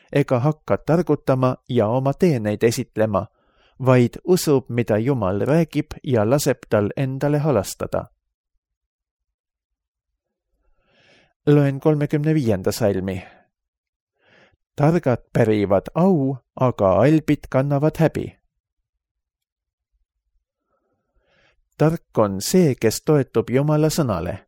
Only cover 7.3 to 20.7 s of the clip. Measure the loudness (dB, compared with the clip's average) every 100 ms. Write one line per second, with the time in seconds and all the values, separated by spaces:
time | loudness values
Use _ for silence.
7.3 | -2 0 -2 -2 -8 -8 -8 -8 _ _
8.3 | _ _ _ _ _ _ _ _ _ _
9.3 | _ _ _ _ _ _ _ _ _ _
10.3 | _ _ _ _ _ _ _ _ _ _
11.3 | _ 2 4 2 0 0 0 0 -2 0
12.3 | 0 0 0 -2 -2 -2 -2 -4 -8 -12
13.3 | _ _ _ _ _ _ _ _ _ _
14.3 | _ _ _ _ -2 0 2 0 -4 _
15.3 | 0 2 2 2 0 0 0 2 2 -2
16.3 | -6 _ -2 -2 2 2 4 4 2 0
17.3 | -4 -2 -2 0 0 -2 0 0 0 -10
18.3 | -12 _ _ _ _ _ _ _ _ _
19.3 | _ _ _ _ _ _ _ _ _ _
20.3 | _ _ _ _